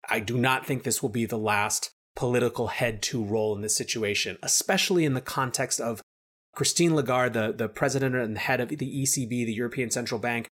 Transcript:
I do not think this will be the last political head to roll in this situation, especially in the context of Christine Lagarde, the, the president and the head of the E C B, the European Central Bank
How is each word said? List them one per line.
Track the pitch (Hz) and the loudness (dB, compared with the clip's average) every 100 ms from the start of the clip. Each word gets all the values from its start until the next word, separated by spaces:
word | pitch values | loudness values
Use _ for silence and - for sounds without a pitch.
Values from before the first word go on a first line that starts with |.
| - | 0
I | 110 | -2
do | 104 123 | 0 0
not | 131 131 - | 2 0 -2
think | 131 | -2
this | 127 107 | 0 -2
will | 131 | 0
be | 110 | -2
the | 110 117 | -2 0
last | 107 208 110 - - _ _ - | 2 2 2 -2 -4 _ _ -4
political | 127 123 120 - 110 | 2 2 2 0 -4
head | - 123 107 | 0 -2 0
to | - 127 | -4 -2
roll | 101 110 107 | 0 0 0
in | 104 | -2
this | 104 - | -2 -2
situation, | - 120 104 101 107 92 | -2 -2 0 0 -2 -4
especially | - - - 190 - 180 | 0 0 2 2 4 4
in | 156 | 4
the | 131 | 2
context | - - 127 - 127 - | -2 -2 -2 -2 -2 -2
of | 117 107 - _ _ _ _ - | -2 -6 -10 _ _ _ _ -2
Christine | 131 - 170 156 | 0 4 4 4
Lagarde, | 123 127 123 113 | 2 2 2 2
the, | 110 | 0
the | 107 110 | 0 -4
president | - 139 135 135 127 | 0 0 2 0 0
and | 113 | -2
the | 107 | -2
head | - 127 | 0 0
of | 123 | 0
the | 151 135 139 | -4 -4 -2
E | 135 | 0
C | - | 0
B, | 117 120 | 0 -2
the | 117 | -2
European | 107 120 135 117 | -2 -2 -2 -2
Central | 123 117 117 | -2 -2 -2
Bank | 120 117 113 | 0 -2 -4